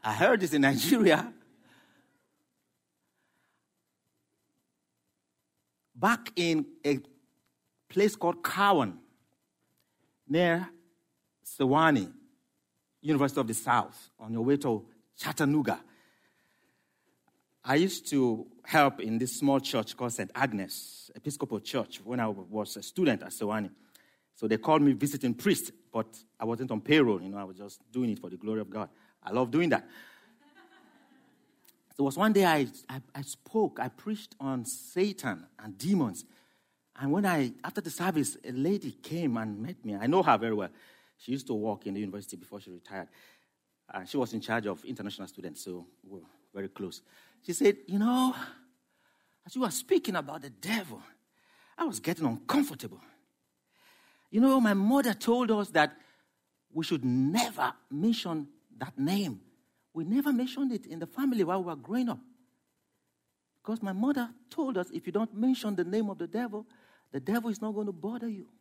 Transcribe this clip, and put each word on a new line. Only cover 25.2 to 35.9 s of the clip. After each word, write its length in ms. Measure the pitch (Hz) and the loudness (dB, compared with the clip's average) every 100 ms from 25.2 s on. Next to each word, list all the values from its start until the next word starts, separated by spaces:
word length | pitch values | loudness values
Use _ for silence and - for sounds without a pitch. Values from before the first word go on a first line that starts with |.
| 127 | -2
priest, 380 | 117 202 151 - - _ | 0 2 2 -2 -14 _
but 140 | 117 110 - _ _ | -6 -6 -10 _ _
I 60 | |
wasn't 260 | 113 117 131 | -6 -4 -4
on 100 | 110 | -6
payroll. 400 | - 151 127 98 | 4 6 6 4
You 80 | 95 | -4
know, 100 | 101 | -10
I 60 | |
was 120 | 95 92 | -12 -14
just 240 | 101 - _ | -16 -18 _
doing 200 | 120 123 | -4 -2
it 100 | 104 | -2
for 100 | 92 | -8
the 60 | 90 | -10
glory 240 | 107 110 | -4 -4
of 100 | 98 | -4
God. 180 | 107 98 _ _ _ | -8 -10 _ _ _
I 120 | - | -4
love 180 | 110 123 | -2 0
doing 200 | 143 175 | 2 2
that. 140 | - - - - - _ _ _ - - - _ _ _ _ _ _ _ _ _ _ _ - | 0 -2 -20 -20 -20 _ _ _ -20 -20 -20 _ _ _ _ _ _ _ _ _ _ _ -2
There 80 | |
was 120 | 139 139 | 0 2
one 160 | 214 | 4
day 120 | 196 | 6
I, 240 | 185 151 123 - - | 6 4 2 -4 -14
I, 140 | 131 - | -14 -12
I 100 | - | -14
spoke, 580 | 139 - - 220 208 - | -12 -14 -4 0 0 -2
I 80 | 123 | -8
preached 480 | - 214 214 - - | -8 -8 -8 -10 -10
on 260 | 135 127 | -6 -4
Satan 800 | 113 - - 175 208 190 131 82 - - | -6 -10 -6 0 0 0 -6 -6 -10 -18
and 180 | 107 98 | -18 -8
demons. 480 | 139 | 0